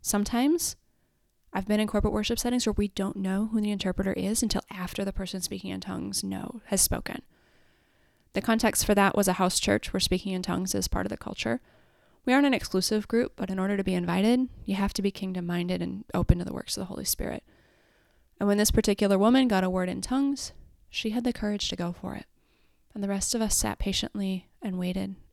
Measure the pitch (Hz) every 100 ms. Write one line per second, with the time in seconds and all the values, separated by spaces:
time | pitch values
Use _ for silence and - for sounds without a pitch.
0 | - 202 208 233 269 339 - - _ _
1 | _ _ _ _ _ 190 196 214 214 208
2 | 208 214 214 233 240 247 233 208 202 -
3 | 196 196 190 190 220 220 208 208 190 185
4 | 196 185 185 226 220 202 - 196 180 -
5 | 196 - 190 190 180 196 190 190 190 185
6 | 196 196 196 190 - 226 - 196 - -
7 | - - - _ _ _ _ _ _ _
8 | _ _ _ - 196 226 226 - - 202
9 | 196 - 196 180 185 - - 208 - 196
10 | - 185 196 185 180 180 185 202 185 190
11 | 190 - - - - 240 _ _ _ _
12 | _ _ - 262 285 254 - 185 185 214
13 | 208 226 - - 190 190 190 202 190 185
14 | 175 180 208 247 254 - - 196 202 -
15 | 196 - 190 185 175 175 175 180 175 190
16 | - - 175 175 175 - - - 185 -
17 | - - - - _ _ _ _ _ _
18 | _ _ _ _ 202 202 214 - 214 202
19 | 202 190 208 254 262 196 185 185 180 185
20 | 190 254 277 277 - - - _ _ -
21 | 226 220 240 240 208 208 - 180 175 175
22 | 185 - - _ _ _ _ _ _ 220
23 | 196 196 - 233 220 - 214 - - 190
24 | - 202 190 190 - _ 214 180 180 185
25 | 190 190 -